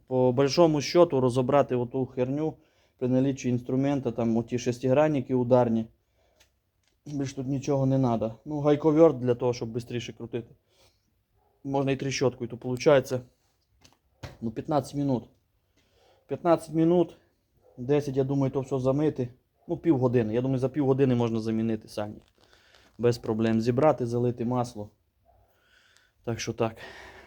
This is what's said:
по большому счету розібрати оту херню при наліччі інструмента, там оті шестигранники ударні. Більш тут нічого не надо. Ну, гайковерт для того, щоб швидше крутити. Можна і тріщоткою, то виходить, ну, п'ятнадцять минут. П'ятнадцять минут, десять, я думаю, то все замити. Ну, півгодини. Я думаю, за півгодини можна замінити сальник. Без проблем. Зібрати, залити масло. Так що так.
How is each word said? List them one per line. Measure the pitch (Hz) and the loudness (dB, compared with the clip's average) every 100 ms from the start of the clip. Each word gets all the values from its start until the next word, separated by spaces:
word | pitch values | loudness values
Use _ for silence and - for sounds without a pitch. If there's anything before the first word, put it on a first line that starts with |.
| _ | _
по | 131 127 | 2 2
большому | 123 139 139 170 151 | 2 2 4 4 4
счету | 131 175 170 135 | 0 4 4 4
розібрати | 127 123 127 143 135 123 | 2 0 2 2 2 -2
оту | 120 131 127 | -4 -4 -6
херню | 127 127 143 156 156 _ _ _ _ | -4 -4 -2 -6 -8 _ _ _ _
при | 127 | 0
наліччі | 127 135 135 123 | 2 2 0 -2
інструмента, | 120 123 131 139 139 123 | -4 -2 -2 0 -2 -4
там | 113 117 113 | -2 0 0
оті | 113 123 | -2 -4
шестигранники | 127 120 127 135 156 147 - | -4 -2 2 4 4 0 -2
ударні. | 127 123 127 120 113 110 _ _ _ _ _ _ _ _ _ _ _ 147 | -2 4 4 4 0 -4 _ _ _ _ _ _ _ _ _ _ _ -12
Більш | 147 135 | -8 -8
тут | - 127 | -6 -6
нічого | 139 135 139 135 | -4 -2 0 2
не | 135 | 2
надо. | 127 117 113 117 | 2 0 -2 -8
Ну, | 147 151 | -10 0
гайковерт | 147 147 156 151 165 131 | 2 4 4 6 6 6
для | 123 | -2
того, | 120 127 | 0 -2
щоб | 120 117 117 | -2 -6 -8
швидше | 117 120 120 | -8 -8 -10
крутити. | 113 117 120 110 _ _ _ _ _ _ _ _ _ _ _ | -14 -10 -10 -12 _ _ _ _ _ _ _ _ _ _ _
Можна | 139 139 135 | -4 -2 0
і | 135 | -2
тріщоткою, | 135 127 127 - 120 | -4 0 -2 -2 -12
то | 120 | -10
виходить, | 127 127 160 139 131 127 - _ _ _ _ _ _ _ _ _ - - | -8 0 4 4 4 -8 -8 _ _ _ _ _ _ _ _ _ -20 -12
ну, | 113 | -10
п'ятнадцять | 113 127 151 135 | -10 -4 -4 -4
минут. | 143 139 120 - _ _ _ _ _ _ _ _ _ _ | -6 -4 -4 -6 _ _ _ _ _ _ _ _ _ _
П'ятнадцять | 135 175 160 - | -6 0 0 0
минут, | 160 165 175 170 - _ _ _ _ _ - | 0 4 4 2 -4 _ _ _ _ _ -12
десять, | 123 147 143 135 | -2 0 0 -2
я | |
думаю, | 131 139 135 | 0 0 0
то | 139 | -2
все | 131 135 | -4 -2
замити. | 127 139 156 151 120 - _ _ - | 0 0 0 -2 -8 -8 _ _ -10
Ну, | 170 | -4
півгодини. | 170 139 127 123 110 | 0 2 2 2 0
Я | 113 | -2
думаю, | 131 131 | -2 -2
за | 131 | -2
півгодини | 151 135 135 135 | -2 0 2 2
можна | 120 117 113 | 2 0 -2
замінити | 110 110 113 107 - | -2 -2 -2 -4 -8
сальник. | - 104 110 _ _ _ _ _ _ _ - | -10 -10 -12 _ _ _ _ _ _ _ -2
Без | 120 120 | 0 0
проблем. | - 110 113 113 | -4 0 2 2
Зібрати, | 113 123 151 143 120 | 0 2 2 2 -2
залити | 120 123 120 | -2 -2 -2
масло. | 120 123 120 107 104 _ _ _ _ _ _ _ _ _ _ _ _ _ | -4 -4 -4 -8 -18 _ _ _ _ _ _ _ _ _ _ _ _ _
Так | - 113 | -8 -6
що | - | -8
так. | 110 113 - - - - - | -4 -4 -4 -20 -20 -20 -20